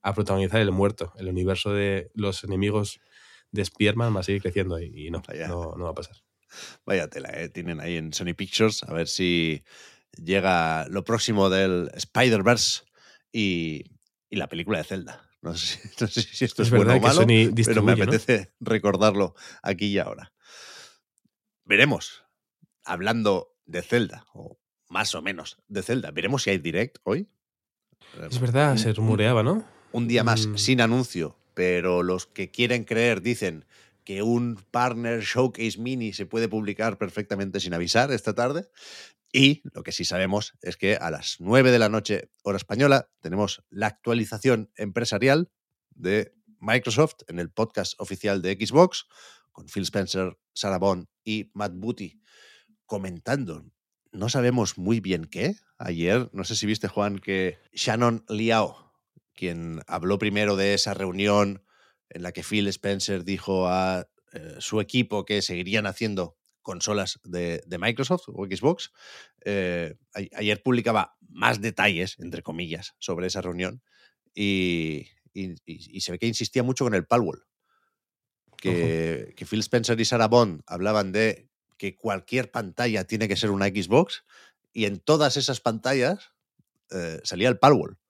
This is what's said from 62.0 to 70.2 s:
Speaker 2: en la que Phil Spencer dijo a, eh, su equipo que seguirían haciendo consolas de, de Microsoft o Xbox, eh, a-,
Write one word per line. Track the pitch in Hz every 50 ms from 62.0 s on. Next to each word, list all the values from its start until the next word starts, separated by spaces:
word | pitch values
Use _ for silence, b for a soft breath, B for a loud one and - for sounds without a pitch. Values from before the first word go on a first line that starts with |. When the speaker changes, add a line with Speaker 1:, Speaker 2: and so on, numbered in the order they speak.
| _ _
Speaker 2:
en | - 87 87
la | 90 87
que | - 80
Phil | - 104 104 101 98
Spencer | 92 - - 101 101 98 - - 101 92 87
dijo | 90 98 90 - - 95 92 92 90
a, | 90 92 92 92 92 90 85 _ _ _ _ _ _
eh, | - 78 80 - -
su | - - - 107
equipo | 104 - - 127 120 - 104 104 95
que | - 107 104 92
seguirían | - 90 87 87 90 98 110 104
haciendo | 98 92 - 117 110 104 95 90 85 - _ _ _ _ _ _
consolas | - 95 87 - 107 107 101 95 90 - - _
de, | 101 87 90 87 87 85 - -
de | - 90 87
Microsoft | 90 113 120 123 135 127 180 175 - -
o | - - 101
Xbox, | 98 95 - - 143 175 - - - B B B B B B B B B _ _
eh, | - 101 98 92 90 87 87 85 78 78 _ _ _ _
a-, | 107